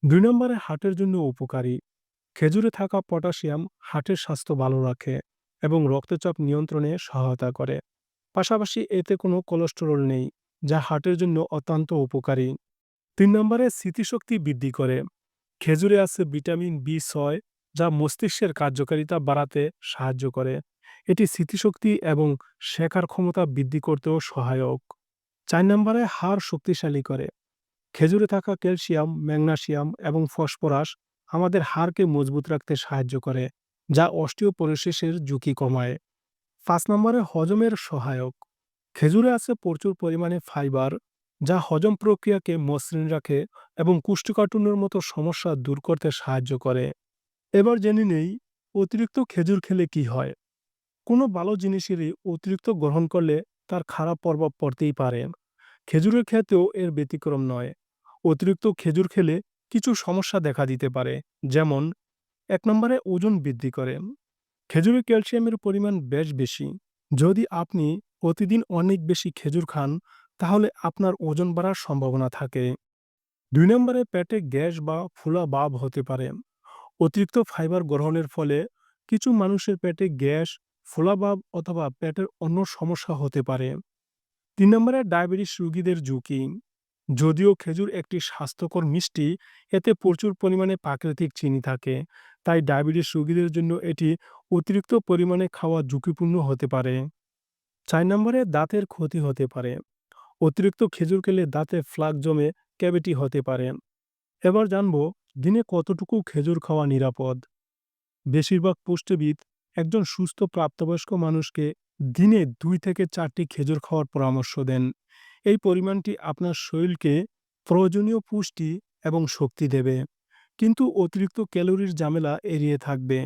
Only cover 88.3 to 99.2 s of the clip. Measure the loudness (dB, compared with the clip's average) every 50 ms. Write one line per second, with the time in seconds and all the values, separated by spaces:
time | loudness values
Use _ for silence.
88.3 | -10 -10 -12 -12 -8 _ -8 -4 -2 -2 0 0 0 0 -2 -4 _ -2 -2 -2
89.3 | -2 -4 _ -20 -20 -20 _ _ -2 0 4 2 2 4 4 2 2 2 0 -2
90.3 | -2 0 0 0 2 2 2 0 0 -2 _ -6 -6 -4 -4 -4 -2 -2 -4 -4
91.3 | -4 -4 -2 -2 0 0 -2 -4 -6 -4 -4 -4 -4 -4 -6 -10 _ -20 -20 -20
92.3 | _ _ _ 2 2 2 2 2 0 0 2 0 0 0 -2 -2 -2 -4 -2 0
93.3 | 0 0 0 0 0 -2 -2 0 -2 -2 -4 -6 -4 0 0 0 0 0 _ -18
94.3 | -20 -20 _ _ 0 0 0 2 0 -2 0 _ 0 0 2 2 2 2 4 2
95.3 | 2 0 0 -2 -4 -4 -2 0 0 0 0 -2 -4 -4 -2 -2 -2 0 0 0
96.3 | 2 2 2 0 -2 -2 -2 -2 -2 0 0 0 -2 -2 -4 -8 _ _ _ _
97.3 | _ _ _ _ _ _ _ _ _ _ _ 0 0 2 2 4 2 2 2 2
98.3 | 2 2 0 2 0 0 0 2 0 -2 -2 -2 -6 -6 -6 -4 -2 -2